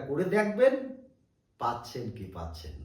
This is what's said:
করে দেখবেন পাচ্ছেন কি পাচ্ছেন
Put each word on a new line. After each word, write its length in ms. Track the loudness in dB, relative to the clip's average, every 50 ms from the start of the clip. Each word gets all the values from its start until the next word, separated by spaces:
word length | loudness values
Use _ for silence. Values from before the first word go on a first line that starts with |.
| 0 -2
করে 160 | 0 0 2 4 4
দেখবেন 380 | 4 4 2 4 6 6 6 6 4 -2 -8 -10 -12 -16 -20 -20 _ _ _ _ _ _ _ _ _
পাচ্ছেন 440 | -2 -2 -2 -2 -8 -8 -8 -6 -6 -6 -8
কি 80 | -8 -12 -10 -8
পাচ্ছেন 400 | -8 -8 -8 -10 -10 -12 -12 -12 -12 -12